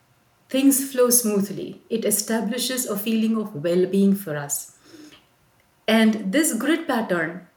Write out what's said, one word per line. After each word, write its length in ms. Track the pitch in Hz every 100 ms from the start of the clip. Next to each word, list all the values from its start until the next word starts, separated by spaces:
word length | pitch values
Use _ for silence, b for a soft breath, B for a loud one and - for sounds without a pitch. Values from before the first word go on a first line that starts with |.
| _ _ _ _ _
things 440 | 262 277 - -
flow 180 | 247 247
smoothly. 680 | 240 214 208 196 - - - _
It 140 | 226
establishes 840 | 214 214 - 226 202 247 254 254 -
a 100 | 202
feeling 400 | 233 220 220 220
of 280 | 208 147
well-being 500 | 170 180 180 196 196
for 220 | 196 160 147
us. 400 | 143 - - - B B B B B _ _ _ _ _ -
And 420 | 220 220 220 190
this 220 | 269 320
grid 320 | 220 269 320 -
pattern 600 | 247 - 175 165 180 -